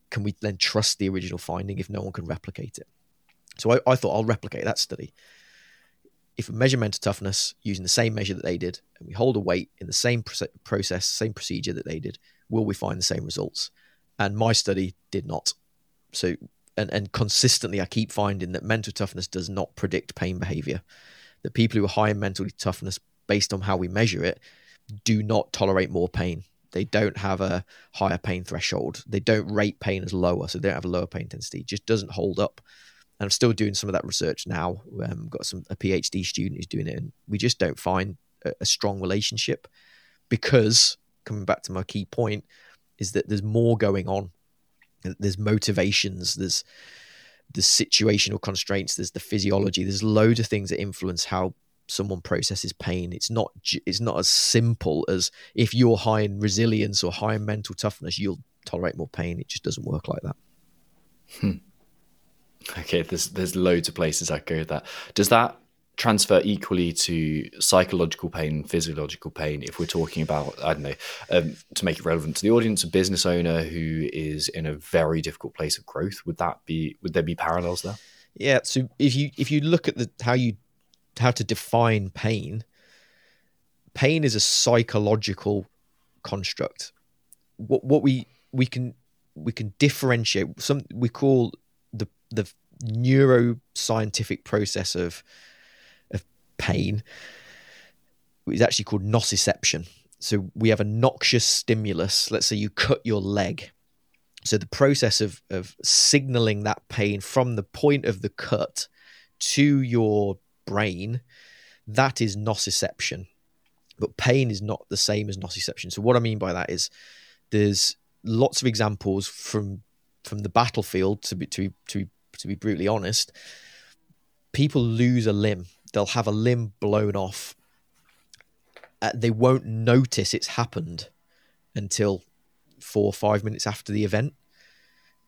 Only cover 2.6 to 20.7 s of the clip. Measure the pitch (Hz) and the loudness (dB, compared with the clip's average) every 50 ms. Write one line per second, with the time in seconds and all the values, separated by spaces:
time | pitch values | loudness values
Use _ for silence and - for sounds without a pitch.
2.6 | - - - - - - _ _ _ _ _ _ _ _ _ _ _ - - - | -12 -12 -14 -16 -20 -20 _ _ _ _ _ _ _ _ _ _ _ -20 -12 -2
3.6 | - 113 120 135 - 127 127 127 - 104 - 110 110 110 113 - - 104 - - | 2 2 4 4 4 4 2 4 2 0 0 0 0 0 -2 -2 -4 -8 -8 -6
4.6 | - 110 - - - - - - - - _ _ _ - - - _ _ _ - | -4 -4 -2 -2 -4 -4 -6 -10 -12 -14 _ _ _ -20 -20 -20 _ _ _ -20
5.6 | - _ _ _ _ _ _ _ _ _ _ _ _ _ _ - 110 - 110 110 | -20 _ _ _ _ _ _ _ _ _ _ _ _ _ _ -8 -8 -6 0 2
6.6 | 127 135 131 123 110 104 - - - 107 101 - 101 98 95 - - - - _ | 4 4 4 2 0 -2 -2 -2 0 -2 -2 0 -2 -4 -2 -2 -2 -2 -6 _
7.6 | - 98 98 92 92 90 - 117 117 113 107 107 101 95 92 - - 87 90 87 | -6 -6 -6 -4 -2 0 2 2 2 2 0 -2 -2 -4 -4 -4 -2 -2 -2 -2
8.6 | 90 87 87 - _ _ _ _ 85 87 87 101 117 131 117 107 98 90 87 92 | -2 -4 -6 -8 _ _ _ _ -18 -10 -2 2 2 4 4 2 2 0 0 0
9.6 | - - _ _ 98 82 - - - 120 120 117 107 - - - - - - - | -2 -6 _ _ -8 -4 -2 0 2 2 0 0 -2 -6 -8 -8 -8 -8 -10 -14
10.6 | - - 110 101 98 - 90 90 - - - - 110 113 107 - - - 92 85 | -6 -2 -2 -2 0 -2 -2 -2 -2 -2 -2 -2 -2 -4 -4 -6 -8 -6 -6 -4
11.6 | - - 90 - - - 80 80 - - - - _ _ _ _ _ - 110 110 | -4 -4 -6 -6 -8 -8 -8 -8 -8 -10 -12 -14 _ _ _ _ _ -2 0 0
12.6 | 110 104 101 - - 98 101 92 92 - - - - - - 98 98 - - - | 0 0 -2 -4 -4 -6 -4 -2 -2 -2 -2 -4 -6 -6 -6 -6 -6 -6 -6 -8
13.6 | - - - _ _ _ _ _ _ _ _ - 104 98 101 107 113 117 113 - | -10 -10 -12 _ _ _ _ _ _ _ _ -2 -2 -2 0 2 2 4 4 2
14.6 | - 101 98 95 92 92 - _ _ _ - 98 131 - - - - - - _ | 2 2 0 0 -2 -4 -6 _ _ _ -6 -6 -4 -4 -6 -4 -4 -6 -6 _
15.6 | _ _ _ _ _ _ _ _ _ _ - - - 90 82 - - - _ _ | _ _ _ _ _ _ _ _ _ _ -6 -4 -2 -2 -2 -4 -8 -16 _ _
16.6 | _ _ _ - 107 - - 104 101 - - - 117 104 - - - 127 - - | _ _ _ -4 -4 -2 -2 -4 -4 -2 -2 -2 0 2 2 4 4 4 4 2
17.6 | - 90 98 98 90 - - 113 110 - - - 104 98 98 95 92 87 92 - | 0 -2 -2 -4 -4 -2 -2 -2 -2 -2 -2 -2 0 0 -2 -4 -4 -6 -6 -4
18.6 | - 104 113 113 104 - - - 101 95 - 90 92 - - 92 85 87 95 98 | -2 0 -2 0 -2 -4 -4 -4 -4 -4 -4 -8 -8 -6 -6 -6 -6 -4 -4 -4
19.6 | - - _ - - 98 - 135 - - - - 87 92 92 90 90 92 80 78 | -4 -6 _ -4 -2 -2 -2 -2 -4 -6 -6 -6 -4 -4 -4 -4 -4 -4 -4 -4
20.6 | 71 71 | -4 -4